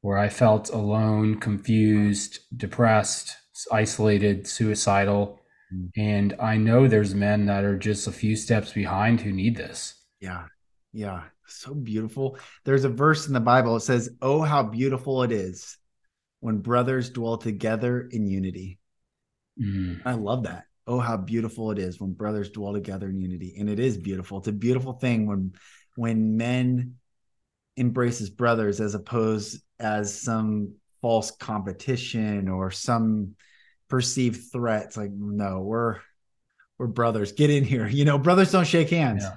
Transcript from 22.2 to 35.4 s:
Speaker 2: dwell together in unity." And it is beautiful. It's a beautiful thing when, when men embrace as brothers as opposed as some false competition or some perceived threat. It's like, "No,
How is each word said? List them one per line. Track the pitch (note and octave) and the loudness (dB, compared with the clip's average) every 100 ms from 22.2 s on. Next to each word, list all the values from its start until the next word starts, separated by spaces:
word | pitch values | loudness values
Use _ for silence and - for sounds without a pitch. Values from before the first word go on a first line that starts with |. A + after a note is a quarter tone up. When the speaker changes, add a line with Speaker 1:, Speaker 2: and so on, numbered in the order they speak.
| G#2+ G#2+ G2+ | -4 -4 -6
Speaker 2:
dwell | A2 G2+ | -8 -6
together | G2+ F#2+ F#2+ G2 | -6 -6 -8 -6
in | F#2+ | -6
unity." | F#2 F2+ F2+ F#2+ | -6 -8 -12 -6
And | G#2 | -4
it | G#2 | 0
is | B2+ G#2 | 0 -2
beautiful. | F2 F#2+ F2+ G2 | -6 -8 -8 -8
It's | G2+ | -6
a | |
beautiful | G#2 A#2 B2+ C3 | -4 0 0 -2
thing | B2+ C3 A#2 G#2+ | -4 -2 0 0
when, | G2+ F#2+ F#2 - - _ - | -2 -4 -8 -20 -20 _ -6
when | A#2 A2+ A2 A2 | -2 0 2 0
men | A#2 B2+ B2+ B2+ B2 B2 _ _ _ _ _ _ _ - | 0 0 0 0 -4 -10 _ _ _ _ _ _ _ -2
embrace | B2 B2 A#2+ A#2+ | -2 2 0 -2
as | G#2 | -8
brothers | - A#2+ A#2 G#2+ G2+ | 0 2 2 2 0
as | G#2+ G2+ | -2 -4
opposed | - A#2 A2 A2 G#2 - _ _ | -4 0 0 0 -4 -14 _ _
as | A2 G#2+ G#2 - | -4 -2 -4 -6
some | - A2+ A2 G#2+ G2+ - _ _ | -4 -2 -2 -2 -4 -10 _ _
false | A#2+ A2+ A2 | 0 0 0
competition | - - G#2+ G2 F#2+ - B2+ B2 A#2 A2 G#2 F#2+ | -10 -8 -6 -6 -8 -4 -4 -4 -4 -2 -2 -2
or | F#2 F#2+ | -2 -4
some | F#2 - A#2+ A2+ A2 G2 - _ _ _ _ _ | -6 -2 0 2 0 -4 -10 _ _ _ _ _
perceived | C3 B2 - B2 A#2 - | -2 -2 0 -2 -2 -10
threat. | B2+ A#2+ G#2+ G#2 | -6 -2 -2 -4
It's | - | -10
like, | G#2 | -10
"No, | G2+ G#2 G#2 | -8 -6 -4